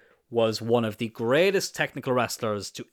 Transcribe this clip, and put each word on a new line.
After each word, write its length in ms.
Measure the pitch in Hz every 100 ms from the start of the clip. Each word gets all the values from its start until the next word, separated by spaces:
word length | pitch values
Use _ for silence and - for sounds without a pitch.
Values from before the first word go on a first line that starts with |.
| _ _ -
was 320 | 117 113 110
one 240 | 113 120
of 120 | 113 101
the 120 | 113
greatest 680 | - 117 143 190 196 -
technical 380 | - 147 147 -
wrestlers 580 | 127 113 - 113 104 95
to 120 | - -